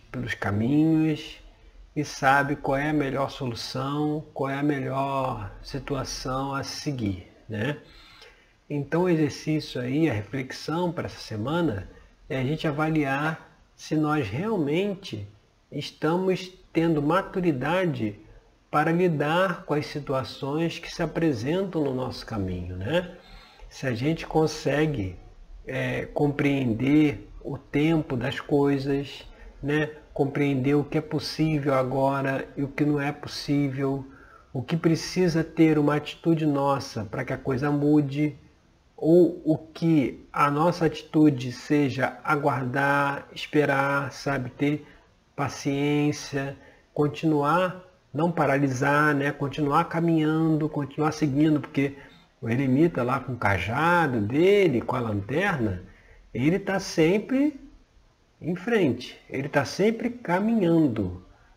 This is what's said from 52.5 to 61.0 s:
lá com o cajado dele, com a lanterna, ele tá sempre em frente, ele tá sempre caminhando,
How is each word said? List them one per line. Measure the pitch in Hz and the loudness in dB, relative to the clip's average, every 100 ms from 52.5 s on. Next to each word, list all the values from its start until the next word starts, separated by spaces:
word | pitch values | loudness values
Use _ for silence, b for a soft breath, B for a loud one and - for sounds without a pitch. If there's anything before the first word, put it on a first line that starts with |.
| 120 135 131 170 170 | 0 2 4 4 2
lá | 120 135 | -2 -2
com | 135 | -4
o | 120 | -2
cajado | 101 95 90 123 165 175 156 123 | 0 0 0 0 2 4 2 0
dele, | 101 139 185 202 185 120 | 0 2 4 6 4 2
com | - 123 | -2 -2
a | |
lanterna, | 113 104 98 143 208 156 110 90 B B B B B | -2 -4 -2 -2 0 0 -2 -4 B B B B B
ele | 113 143 196 | -2 2 2
tá | 196 190 | 0 -4
sempre | - - 160 208 - 262 302 - - - _ _ _ _ _ - | -2 2 4 2 0 0 0 -2 -12 -20 _ _ _ _ _ -10
em | 151 | -6
frente, | 175 - 226 156 120 - - - | -6 0 2 2 0 -6 -18 -10
ele | - 143 | -8 -2
tá | 147 | -2
sempre | 135 - 208 226 247 | -2 0 0 0 -4
caminhando, | - - 180 214 226 170 165 151 107 | -6 -2 -2 0 2 4 4 4 2